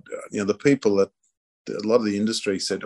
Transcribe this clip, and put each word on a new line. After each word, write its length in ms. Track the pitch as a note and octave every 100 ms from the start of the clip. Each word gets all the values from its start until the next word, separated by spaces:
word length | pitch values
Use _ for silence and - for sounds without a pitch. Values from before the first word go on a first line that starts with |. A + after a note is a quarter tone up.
| - - -
you 100 | -
know, 60 | G2+
the 80 |
people 440 | G#2 C#3+ C#3+ G#2+ G2
that, 120 | G2 _ _ _ _ _ -
a 180 | - G#2+
lot 100 | A#2+
of 80 | G#2+
the 120 | G2+
industry 400 | A2 A2 G#2+ F#2+
said, 240 | - F#2+